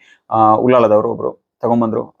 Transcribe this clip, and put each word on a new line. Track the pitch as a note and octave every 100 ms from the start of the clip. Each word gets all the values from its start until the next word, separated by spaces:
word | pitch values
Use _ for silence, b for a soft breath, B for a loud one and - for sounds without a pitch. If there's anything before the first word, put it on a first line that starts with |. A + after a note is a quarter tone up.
| b b _
ಆ, | A2+ A2+
ಉಳ್ಳಾಲದವರು | A2 B2 B2+ A2+ G#2+ A#2
ಒಬ್ರು | A2 - - _ _
ತಗೊಂಬಂದ್ರು. | A#2 A#2+ A2+ A2 A#2 _